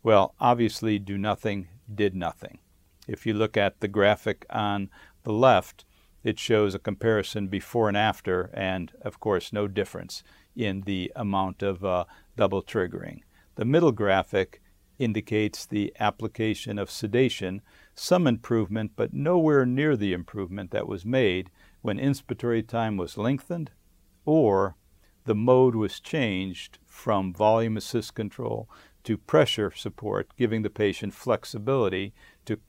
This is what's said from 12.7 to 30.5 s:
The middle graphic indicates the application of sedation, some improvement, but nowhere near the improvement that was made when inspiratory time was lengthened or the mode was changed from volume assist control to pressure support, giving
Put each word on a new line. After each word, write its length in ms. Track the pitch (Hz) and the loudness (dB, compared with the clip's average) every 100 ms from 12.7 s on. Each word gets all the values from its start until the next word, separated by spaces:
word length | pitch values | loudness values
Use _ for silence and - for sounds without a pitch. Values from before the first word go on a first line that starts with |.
| 110 90 90 82 76 _ _ _ | -4 -2 -6 -12 -16 _ _ _
The 100 | - | -6
middle 280 | 113 156 165 | 0 4 4
graphic 680 | 110 101 95 - 101 92 - _ _ _ _ | 2 2 2 2 -2 -2 -8 _ _ _ _
indicates 680 | 120 107 - 110 107 - | -2 -2 -2 -2 -2 -4
the 300 | - 107 98 - | -6 -4 -4 -2
application 800 | 104 - 110 - 110 101 113 101 | -2 -2 -10 -4 -4 -4 -6 -8
of 120 | 95 | -8
sedation, 720 | - 107 120 127 - 92 98 _ _ _ | -8 -2 2 2 0 -8 -8 _ _ _
some 320 | - - 180 156 | -12 0 2 4
improvement, 680 | 113 - 113 92 110 107 - | 0 0 -2 0 -4 -6 -4
but 180 | 113 | -4
nowhere 500 | 135 147 180 156 143 | -2 0 2 4 4
near 320 | 123 131 151 127 | 2 2 0 2
the 160 | 101 | 0
improvement 580 | 90 87 104 92 98 95 | -2 -6 -8 -6 -8 -6
that 160 | 104 104 | -6 -4
was 200 | 95 98 | -8 -2
made 440 | 131 110 90 95 _ - _ | 2 4 2 -4 _ -20 _
when 180 | - 101 | -6 -2
inspiratory 680 | 135 135 - 120 120 113 113 | -2 -2 -6 -6 -2 -2 -2
time 320 | 117 110 101 | -4 -2 -4
was 180 | 85 - | -6 -4
lengthened 540 | 110 139 - 170 147 _ _ _ _ _ - | -2 -2 -4 -8 -8 _ _ _ _ _ 2
or 500 | 160 117 95 98 - _ _ _ _ | 4 6 4 2 -4 _ _ _ _
the 100 | - | -2
mode 400 | 104 117 127 131 | 0 6 6 6
was 260 | 113 104 - | 4 -2 -6
changed 800 | - 160 117 92 95 87 - - | -6 -2 0 0 -4 -8 -16 -20
from 480 | _ - - 101 95 | _ -8 0 0 0
volume 460 | 90 107 113 113 107 | 2 4 4 2 -4
assist 360 | - 120 - | -4 -4 -4
control 540 | - 104 - 113 110 113 - _ _ | -8 -10 -8 -6 -6 -10 -20 _ _
to 120 | - 110 | -6 -6
pressure 560 | - 156 147 - 101 | 4 4 4 2 -4
support, 540 | - 110 - 107 101 - - | -4 -12 -8 -4 -4 -4 -2
giving 240 | 117 | 0